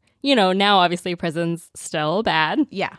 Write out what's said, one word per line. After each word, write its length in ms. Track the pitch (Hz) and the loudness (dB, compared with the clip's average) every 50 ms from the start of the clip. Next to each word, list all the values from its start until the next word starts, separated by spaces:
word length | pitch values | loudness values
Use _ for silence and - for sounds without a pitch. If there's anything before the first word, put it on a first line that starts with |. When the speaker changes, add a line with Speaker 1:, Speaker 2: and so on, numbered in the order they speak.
| _ _ _ _ | _ _ _ _
Speaker 1:
you 140 | - 277 277 | 0 2 4
know, 160 | 233 190 185 | 4 4 4
now 280 | 185 190 196 208 202 190 | 2 2 2 4 4 4
obviously 360 | 180 170 175 180 - 185 175 | 4 2 0 -2 -4 -6 -6
prison's 540 | 170 - 170 143 170 170 170 170 165 - - - | -4 -4 -4 -2 -2 -2 -2 -4 -6 -8 -16 -18
still 480 | - - - - 160 151 151 165 202 233 | -16 -12 -8 -4 -4 -2 -2 -2 -2 0
bad. 440 | - 156 160 156 156 190 294 294 - | 0 2 2 2 0 0 -2 -2 -4
Speaker 2:
Yeah. 180 | - 190 180 - - | -4 -6 -6 -6 -6